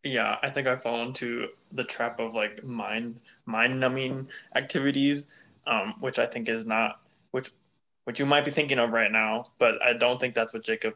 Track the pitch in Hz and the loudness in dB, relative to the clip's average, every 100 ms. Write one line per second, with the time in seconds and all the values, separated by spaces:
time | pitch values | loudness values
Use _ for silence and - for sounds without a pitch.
0 | 143 127 107 107 139 139 131 127 117 117 | -2 0 0 0 -2 0 0 0 -2 -2
1 | 120 127 120 120 120 - _ - 120 - | -4 -6 -6 -4 -6 -12 _ -8 -6 -2
2 | 117 113 113 110 107 107 127 117 101 110 | -4 -2 -4 -2 -4 -6 -10 -8 -4 -4
3 | 117 117 - - - 113 120 131 131 131 | -6 -10 -18 -18 -6 0 2 2 0 0
4 | 131 135 135 - - - 135 - 139 139 | -4 -6 -8 -14 -4 -4 -2 0 2 4
5 | 139 143 143 - - _ - 113 101 - | 2 2 -4 -20 -20 _ -2 0 0 -4
6 | 131 123 120 123 113 113 113 110 113 - | -4 0 0 0 -2 -2 0 0 0 -4
7 | _ _ _ 131 131 _ _ _ _ _ | _ _ _ -6 -6 _ _ _ _ _
8 | - 117 139 147 147 143 147 135 117 113 | -8 -2 4 4 4 -2 0 2 4 4
9 | 107 110 107 113 120 _ 120 110 123 117 | 4 4 2 0 -4 _ 4 6 2 4
10 | 120 123 127 117 113 113 110 113 113 | 2 2 0 0 -2 -4 -4 -2 -2